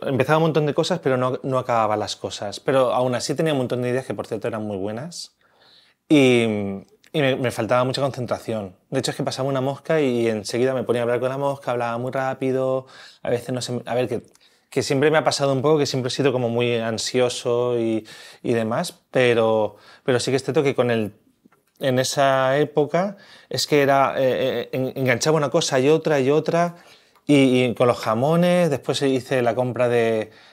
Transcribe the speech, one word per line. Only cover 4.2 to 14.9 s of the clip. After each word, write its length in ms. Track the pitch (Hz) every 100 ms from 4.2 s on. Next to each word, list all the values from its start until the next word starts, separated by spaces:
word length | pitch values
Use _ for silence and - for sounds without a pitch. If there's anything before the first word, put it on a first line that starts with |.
| -
cierto, 220 | 110 117
eran 140 | 110
muy 140 | 107 98
buenas. 600 | 101 113 170 - - _ _ _ _ - _ _ _
Y, 340 | 151 131 123 113 104 98 98 - _ _
y 80 | 160
me, 160 | 135 135
me 140 | 123
faltaba 320 | - 110 123
mucha 160 | 131 131
concentración. 720 | 135 131 123 98 - 110 98 - _
De 80 | 135
hecho, 140 | 139
es 40 | 143
que 60 |
pasaba 260 | 139 131 135
una 120 | 135
mosca 400 | 131 135 - 160
y 260 | 135 120 117
enseguida 480 | 107 98 120 127
me 80 | 131
ponía 200 | 110 120
a 20 |
hablar 160 | 117 120
con 80 | 127
la 100 | 135
mosca, 320 | 139 139 -
hablaba 260 | 120 120 117
muy 120 | 127
rápido, 760 | 135 131 131 131 131 131 131 131 - - -
a 80 | -
veces 240 | 117 -
no 60 | 127
sé... 180 | 123 123 -
a 80 |
ver, 140 | 120 127
que, 140 | 117 - _ _ _ _
que 140 | 139
siempre 300 | 113